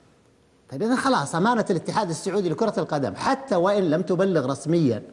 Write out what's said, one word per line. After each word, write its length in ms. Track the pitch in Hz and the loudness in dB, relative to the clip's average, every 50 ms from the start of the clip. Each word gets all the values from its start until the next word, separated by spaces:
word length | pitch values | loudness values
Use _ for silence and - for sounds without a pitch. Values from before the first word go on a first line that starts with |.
| _ _ _ _ _ _ _ _ _ _ _ _ _ _ | _ _ _ _ _ _ _ _ _ _ _ _ _ _
طيب، 120 | 127 139 185 | -8 -4 -2
إذا 140 | 226 262 | 0 0
خلاص 380 | 233 - 269 254 185 143 135 - | 2 2 2 2 2 0 0 0
أمانة 300 | 170 180 226 247 220 196 - | 0 2 2 2 2 0 0
الاتحاد 380 | 196 160 - - 156 208 220 170 | 0 -2 -2 -2 -2 -2 -2 -2
السعودي 400 | 160 156 - 196 170 208 190 170 | -4 -6 -6 -4 -2 -2 0 -2
لكرة 260 | 151 - 233 214 202 202 | 0 0 0 0 0 -2
القدم 360 | 160 - 160 147 135 110 90 | -2 -2 -2 -2 -2 -2 -4
حتى 420 | - - - 269 269 269 - 220 | -4 -2 -2 -2 -2 -2 0 0
وإن 340 | 175 170 196 208 208 185 165 | 2 2 4 2 2 2 2
لم 120 | 143 165 185 | 0 0 0
تبلغ 480 | - 185 165 196 196 185 156 127 131 | 0 0 2 2 2 2 0 0 0
رسميًا 520 | 139 131 - 147 165 175 160 127 110 107 - - | -4 -4 -2 0 2 2 4 2 2 0 -4 -12